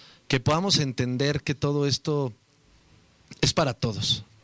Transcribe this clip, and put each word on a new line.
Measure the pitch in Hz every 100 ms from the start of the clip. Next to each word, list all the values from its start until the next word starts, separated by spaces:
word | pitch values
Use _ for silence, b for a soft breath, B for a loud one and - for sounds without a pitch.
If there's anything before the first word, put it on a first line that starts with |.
| B B -
que | 131
podamos | 135 156 196 156
entender | 139 123 123 123 139 147
que | - 139
todo | 143 147 143
esto | 131 - 147 135 107 _ _ _ _ _ - _ _ _ -
es | 147
para | - 143
todos, | 117 120 98 - - - -